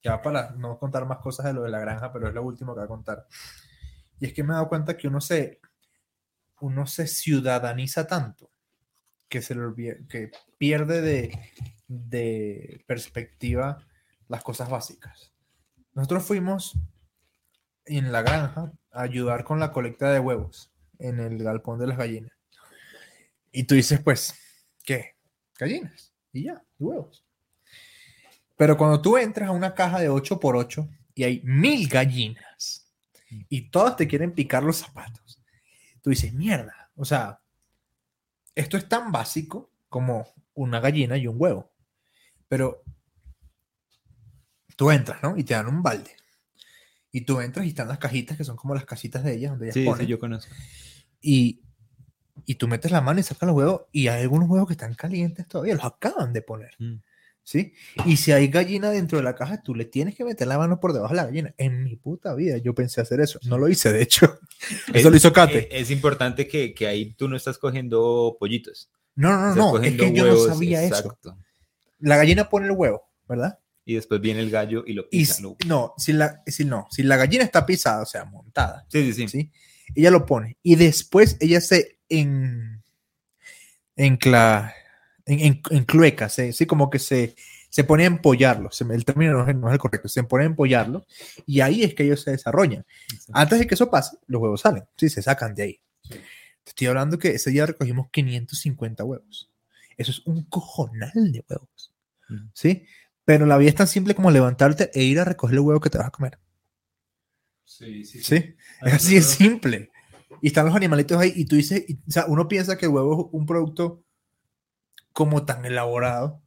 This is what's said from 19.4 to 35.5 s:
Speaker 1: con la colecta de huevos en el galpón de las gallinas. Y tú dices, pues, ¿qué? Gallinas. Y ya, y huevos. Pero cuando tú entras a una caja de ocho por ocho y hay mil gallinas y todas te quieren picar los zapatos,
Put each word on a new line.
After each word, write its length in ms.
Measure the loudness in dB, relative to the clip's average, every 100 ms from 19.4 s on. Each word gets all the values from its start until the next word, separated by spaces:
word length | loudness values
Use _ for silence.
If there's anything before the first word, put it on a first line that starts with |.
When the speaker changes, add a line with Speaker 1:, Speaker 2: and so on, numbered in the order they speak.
Speaker 1:
con 140 | -6 -6
la 120 | -4
colecta 400 | -6 -10 -6 -2
de 80 | 0
huevos 500 | -2 -6 -8 -16 -20 _ _ _
en 220 | -10 -8
el 220 | -8 -8
galpón 360 | -6 -8 -8 -8
de 80 | -6
las 120 | -6
gallinas. 340 | -8 -10 -16 _ _ _ _ _ -20 -20 -20 _ _ _ _
Y 120 | -10
tú 100 | 2
dices, 260 | 4 4 0
pues, 340 | 0 -2 -4 -14 _ _ _ _
¿qué? 320 | -8 -8 -8 _ _ _ _ _
Gallinas. 540 | -8 -8 -12 _ _ _ _
Y 120 | -12
ya, 180 | -12 -14 _ _
y 60 |
huevos. 400 | -10 -10 -14 _ _ _ _ _ _ -20 -20 _ _ _ _ _ _ _
Pero 200 | 2 4
cuando 240 | 4 2
tú 160 | 4 2
entras 300 | 0 -4 -6
a 40 |
una 220 | -4 -6
caja 260 | -2 -2 0
de 80 | 0
ocho 320 | -2 -4 -2
por 160 | 0 0
ocho 320 | -4 -8 -10 -12 _
y 100 | -6
hay 180 | -4 -4
mil 440 | -2 0 2 0 0
gallinas 1000 | 0 0 -2 -8 -10 -20 _ -14 -14 _ _ _ _ _ -20 -10
y 200 | -10 -4
todas 260 | 0 0 0
te 120 | -4
quieren 240 | -2 -4
picar 300 | -6 -2 -2
los 160 | -2 -4
zapatos, 640 | -8 -20 -20 -20 _ _ _